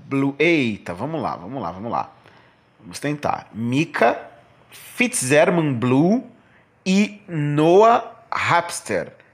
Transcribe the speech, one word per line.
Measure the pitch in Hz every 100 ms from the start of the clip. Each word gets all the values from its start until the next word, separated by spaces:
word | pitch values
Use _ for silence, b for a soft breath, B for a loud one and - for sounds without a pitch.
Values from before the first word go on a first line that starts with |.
| -
Blue. | 139 139 139
Eita, | 165 165 120 101 -
vamos | 90 139 160
lá, | 92 60
vamos | 85 262
lá, | 107
vamos | 95 117
lá. | 71 - - b b b b b _
Vamos | - -
tentar. | 143 147 - - -
Mika | 101 117 131 165 - 226 - - - _ _ _
Fitzgerman | - - - 240 - 131 147 180 170 156
Blue | 123 123 131 175 240 - b b b b _ 190
e | 190 208 - -
Noah | 160 147 147 160 185 226 240 - - -
Hapster | - - 170 165 - - 92 - - b